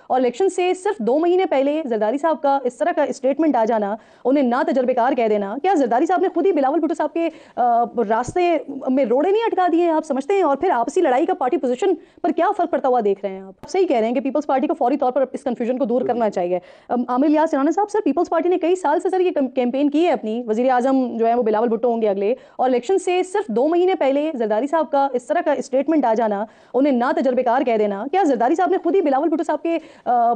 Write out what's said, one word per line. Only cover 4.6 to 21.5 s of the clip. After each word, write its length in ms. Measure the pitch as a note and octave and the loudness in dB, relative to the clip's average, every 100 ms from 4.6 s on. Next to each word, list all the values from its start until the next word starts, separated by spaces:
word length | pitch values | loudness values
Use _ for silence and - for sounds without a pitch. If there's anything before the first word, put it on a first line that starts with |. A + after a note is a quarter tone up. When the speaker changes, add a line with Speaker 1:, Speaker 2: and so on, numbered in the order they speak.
Speaker 1:
तजर्बेकार 520 | D#4 C4+ B3+ B3+ A#3+ B3 | 0 0 0 0 0 2
कह 120 | A3+ | 0
देना, 300 | G#3 G3 B3 | 0 -2 -2
क्या 160 | F#4 | 0
जरदारी 320 | F#4 B3 A#3 E4 | 2 2 0 0
साहब 160 | F4+ | 0
ने 80 | F#4 | 0
खुद 160 | E4+ G4 | 0 0
ही 60 | |
बिलावल 280 | D#4 C4 D#4+ | 2 0 0
भुट्टो 160 | D4 D#4+ | -2 -2
साहब 140 | D4+ | -4
के, 180 | E4+ E4 | -2 -4
अ, 60 | - - - A#3+ A#3 A#3 A3+ | -6 -10 -2 0 2 0 -2
रास्ते 680 | G#3+ A3 B3 F4+ F4 D#4+ - C4+ - | -2 -2 -2 0 0 0 -2 -8 -2
में 140 | C4 B3 | 0 2
रोड़े 260 | B3 E4+ | 2 2
नहीं 120 | G#4 | 2
अटका 240 | A#4 F#4 F4+ | 0 0 2
दिए, 200 | E4 F4 | 2 2
आप 160 | D#4 | 0
समझते 300 | D#4 C4 C4+ | -2 -4 -2
हैं? 100 | G4+ | 0
और 120 | D#4+ C4+ | 2 0
फिर 160 | F#4 | 0
आपसी 300 | B3+ A#3 F#4 | 0 -2 0
लड़ाई 240 | E4 B3 F4 | 2 2 0
का 80 | |
पार्टी 240 | F#4 B3+ E4+ | 0 0 -2
पोजीशन 400 | B3+ A#3+ G4+ D#4+ - _ | -2 -2 -2 -2 -6 _
पर 80 | F4 | -4
क्या 200 | D#4+ F4+ | 0 0
फर्क 180 | G4 E4+ | 0 -2
पड़ता 200 | E4 C4+ | 0 0
हुआ 120 | B3 | 2
देख 220 | G3+ G3 | 0 -2
रहे 100 | G3 | -4
हैं 80 | F#3+ | -10
आप? 140 | F#3+ F#3+ | -14 -18
आप 60 | - | -6
सही 160 | F#4 F4+ | 0 2
कह 100 | B3 | 2
रहे 100 | A3 | 0
हैं 80 | |
कि 60 | B3+ | -2
पीपल्स 260 | C4+ C#4 D4 | -2 -2 0
पार्टी 220 | C4+ C#4 | 0 0
को 60 | |
फौरी 240 | D#4 B3 C#4+ | 0 0 0
तौर 140 | B3+ | 0
पर 160 | B3+ B3+ B3 | 0 -2 -4
इस 80 | |
कन्फ्यूजन 340 | C4 A#3+ A#3 B3+ | -6 -4 -4 -2
को 80 | A#3+ | -2
दूर 180 | B3 | 0
Speaker 2:
बिल्कुल। 120 | B3 A#3+ | 0 0
Speaker 1:
करना 140 | A3 | -2
चाहिए। 320 | G3 F3 F3+ - - - | -2 -2 -2 -6 -16 -6
अम, 160 | B3 B3 | -4 -2
आमिर 200 | B3 D#4 | 0 2
लियाज 200 | D4+ D#4+ | 2 2
सिराना 220 | C#4 C#4+ | 0 0
साहब, 160 | F#4 G#4 | 0 0
सर, 140 | G#4+ | 0
पीपल्स 280 | F#4+ C#4 F4 | 0 0 0
पार्टी 200 | E4 E4+ | 0 0
ने 80 | F4+ | 0
कई 180 | D#4+ F4+ | 0 0
साल 240 | C#4+ E4 | 0 0
से, 100 | F4+ | 0
सर, 120 | F#4 | 0
ये 120 | F4+ | 0
कम-, 200 | D4 B3+ B3+ | 0 -2 -2
कैंपेन 340 | B3 C4 D4 | -2 0 0
की 140 | C#4+ | 2
है 80 | F4 | 2
अपनी, 320 | B3 A3 A3+ A#3+ | 0 -2 -6 -4
वज़ीर 220 | G#3+ C4 | 0 2
आज़म 480 | B3 B3+ C4+ B3 A#3 | 2 2 2 0 0
जो 80 | A3+ | 0
है 100 | A#3+ | 2
वो 80 | |
बिलावल 240 | A3 | 2